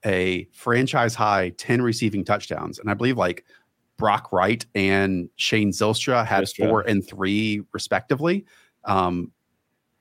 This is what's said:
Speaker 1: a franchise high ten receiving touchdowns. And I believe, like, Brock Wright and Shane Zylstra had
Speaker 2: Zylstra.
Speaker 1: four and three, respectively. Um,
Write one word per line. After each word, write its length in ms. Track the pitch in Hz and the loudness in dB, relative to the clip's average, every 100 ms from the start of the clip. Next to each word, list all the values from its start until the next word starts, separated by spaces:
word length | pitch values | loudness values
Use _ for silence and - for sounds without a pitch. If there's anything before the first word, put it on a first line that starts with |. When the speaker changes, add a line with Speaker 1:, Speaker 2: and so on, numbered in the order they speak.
Speaker 1:
a 460 | 107 92 92 90 - | -2 0 0 -2 -6
franchise 640 | - 123 120 131 139 117 117 | -8 0 0 2 2 0 2
high 360 | 107 101 90 | 2 2 0
ten 300 | - - 120 | -4 -2 0
receiving 440 | 120 113 110 98 90 | 2 0 0 -2 -2
touchdowns. 520 | 104 - 80 82 - | -2 -2 -8 -8 -8
And 120 | 107 | -4
I 40 | |
believe, 240 | 104 123 120 | 0 0 2
like, 280 | 90 90 - _ _ _ _ - | 0 -2 -12 _ _ _ _ -2
Brock 380 | 110 107 - | 2 2 0
Wright 320 | 92 98 113 - 101 | 2 2 0 -2 0
and 540 | 98 98 98 90 87 - | 2 2 2 0 -4 -6
Shane 340 | - 113 104 | -2 2 2
Zylstra 540 | 87 110 110 - 123 107 | 0 0 0 0 0 2
had 180 | 98 | 0
Speaker 2:
Zylstra. 240 | 95 - 101 | 0 -2 0
Speaker 1:
four 140 | 110 | 2
and 260 | 113 101 - | 2 -2 -2
three, 540 | 98 95 104 110 104 - | -4 0 0 0 -2 -6
respectively. 760 | - - 107 - 135 165 196 - _ _ _ | -10 -4 -2 -2 -2 0 -2 -4 _ _ _
Um, 480 | 107 95 90 87 85 _ _ _ _ _ _ _ | -2 0 0 -2 -6 _ _ _ _ _ _ _